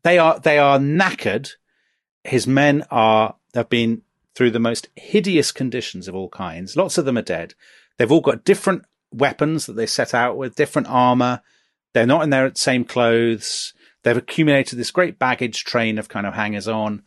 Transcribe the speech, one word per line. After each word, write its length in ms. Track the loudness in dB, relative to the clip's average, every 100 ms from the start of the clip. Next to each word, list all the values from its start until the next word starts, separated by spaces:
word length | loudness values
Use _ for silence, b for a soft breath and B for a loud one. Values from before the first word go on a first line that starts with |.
They 160 | 2 4
are, 200 | 4 2
they 180 | 2 4
are 200 | 4 4
knackered. 760 | 2 0 -2 -2 -4 -4 -6 -18 _ _ _ _ _ _
His 220 | -4 -2 2
men 360 | 2 4 2 0
are, 460 | 2 4 4 2 -4 _
have 140 | -6 -2
been 340 | 0 0 -2 -8 _ _
through 160 | 0 0
the 80 | 2
most 300 | -2 -4 -10 _
hideous 560 | -2 0 2 0 0
conditions 560 | -2 -6 -6 -8 -12 -12
of 60 | -10
all 120 | -10
kinds. 480 | -10 -12 -10 -6 -2
Lots 220 | -2 0
of 60 |
them 120 | 0 -2
are 60 |
dead. 320 | -2 -6 -8 _ b b b b
They've 120 | 2
all 100 | 2
got 240 | 2 0
different 400 | 0 0 0 -4 -6 _ _
weapons 540 | -2 -2 0 -2 -2 -6
that 80 |
they 120 | -6 -4
set 260 | -4 -2
out 240 | 0 -2 -2
with, 200 | -6 -4
different 320 | -2 -2 -2
armor. 520 | 2 2 2 0 -2 _ _ _ _ _
They're 100 | 0 4
not 180 | 2
in 60 | 2
their 220 | 2 0 -2
same 280 | -2 0
clothes. 880 | -2 0 2 4 2 -2 -6 -10 -10 -14 b b
They've 140 | 0 0
accumulated 600 | -2 0 2 2 0 -6
this 120 | -4
great 280 | -2 -2 0
baggage 460 | -2 -2 -4 -6
train 340 | -4 -2 0 -2
of 100 | -6
kind 180 | -6 -6
of 80 |
hangers 340 | -4 -6 -6 -4
on. 340 | -4 -4 -6